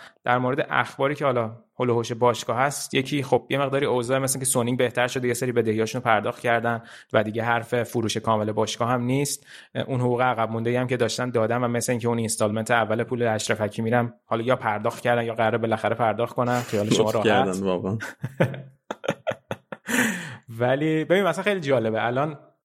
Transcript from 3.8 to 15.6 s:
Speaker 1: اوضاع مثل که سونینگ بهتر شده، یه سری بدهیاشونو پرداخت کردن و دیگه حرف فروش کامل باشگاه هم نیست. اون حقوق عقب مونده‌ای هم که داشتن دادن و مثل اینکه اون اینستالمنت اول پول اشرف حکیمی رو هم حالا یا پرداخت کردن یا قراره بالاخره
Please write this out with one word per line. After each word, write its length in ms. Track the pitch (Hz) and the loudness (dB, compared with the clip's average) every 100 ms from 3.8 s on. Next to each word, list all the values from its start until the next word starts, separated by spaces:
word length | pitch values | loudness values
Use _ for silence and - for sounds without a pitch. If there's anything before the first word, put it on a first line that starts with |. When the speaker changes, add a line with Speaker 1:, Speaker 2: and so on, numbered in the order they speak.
| 135 | 0
Speaker 1:
اوضاع 340 | 123 120 135 | 0 0 0
مثل 200 | 135 135 | 0 -2
که 60 | 131 | 0
سونینگ 320 | 127 117 127 | 0 0 2
بهتر 300 | 120 123 123 | 0 0 -2
شده، 200 | 135 123 | 0 -2
یه 60 | |
سری 180 | 117 131 | -2 0
بدهیاشونو 520 | 117 113 107 110 127 | 0 2 2 0 0
پرداخت 360 | 123 107 113 - | 2 2 2 -4
کردن 420 | 123 117 117 117 - - - | 0 0 0 -4 -8 -20 0
و 100 | 113 | 0
دیگه 200 | 107 110 | 2 0
حرف 400 | 117 117 113 123 | 0 0 0 -2
فروش 340 | 113 120 107 110 | -2 -2 -2 -2
کامل 340 | 113 110 104 | 0 0 0
باشگاه 380 | 110 107 - 117 | 0 -2 -2 -2
هم 120 | 127 | 0
نیست. 460 | 123 135 143 - - - - 127 - | 0 0 -2 -6 -12 -20 -12 -8 -4
اون 120 | 127 | -2
حقوق 220 | 123 120 | 0 2
عقب 300 | 127 113 110 | 2 2 0
مونده‌ای 240 | 113 117 123 | -2 0 0
هم 120 | 127 | 0
که 100 | 123 | 0
داشتن 320 | 113 - 127 | 0 -2 -2
دادن 280 | 117 110 120 | 0 2 0
و 100 | 120 | 0
مثل 240 | 120 - | 0 -2
اینکه 160 | 120 117 | 0 0
اون 100 | 117 | 0
اینستالمنت 540 | 110 - 107 110 110 | 0 0 0 0 2
اول 320 | 120 107 110 | 2 2 0
پول 200 | 117 120 | -2 -2
اشرف 380 | 117 107 - 107 | 0 0 -2 -2
حکیمی 300 | 104 - 113 | -2 -2 0
رو 60 | 120 | 2
هم 160 | 117 - - | 0 -4 -6
حالا 180 | 117 | -2
یا 120 | 117 127 | 0 0
پرداخت 460 | 117 107 117 - | 0 0 -2 -2
کردن 240 | 123 120 113 | 0 2 0
یا 80 | |
قراره 240 | 113 110 | 2 2
بالاخره 380 | 113 | 2